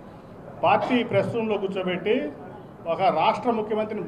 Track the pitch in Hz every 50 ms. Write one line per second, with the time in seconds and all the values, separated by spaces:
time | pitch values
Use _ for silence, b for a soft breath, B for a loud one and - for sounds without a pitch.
0 | - - - - - - - - - - - - - 170 202 214 - - 254 240
1 | 214 - 202 196 190 196 233 233 220 220 208 202 196 196 190 190 185 180 180 170
2 | 170 208 233 269 294 302 - - - - - - - - - - - 170 165 170
3 | 190 175 151 156 175 220 214 - - 247 220 220 214 220 220 214 214 208 220 202
4 | 170